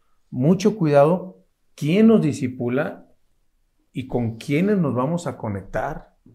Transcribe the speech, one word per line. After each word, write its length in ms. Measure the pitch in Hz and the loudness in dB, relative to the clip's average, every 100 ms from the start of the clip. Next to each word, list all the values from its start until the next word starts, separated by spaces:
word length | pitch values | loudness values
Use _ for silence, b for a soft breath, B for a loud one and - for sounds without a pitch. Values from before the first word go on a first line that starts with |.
| _ _ _ | _ _ _
mucho 480 | 127 135 190 202 220 | -2 2 2 2 0
cuidado 580 | 160 143 147 180 - - _ _ _ | 2 4 4 2 -4 -18 _ _ _
quién 320 | - 143 185 220 | -8 0 4 6
nos 160 | 214 | 6
disipula 840 | 156 - 127 - 120 123 170 - - _ _ _ _ _ _ _ _ | 2 -2 -6 -4 -4 -2 -4 -8 -20 _ _ _ _ _ _ _ _
y 140 | - 123 | -12 -6
con 300 | 127 117 113 | -4 -4 -6
quiénes 420 | - 143 196 202 | -4 -2 0 0
nos 160 | 151 | 0
vamos 320 | 120 135 170 180 | -2 -2 -4 -6
a 100 | - | -8
conectar, 800 | 110 98 - - 123 165 - _ _ | -8 -8 -8 -6 -6 -8 -14 _ _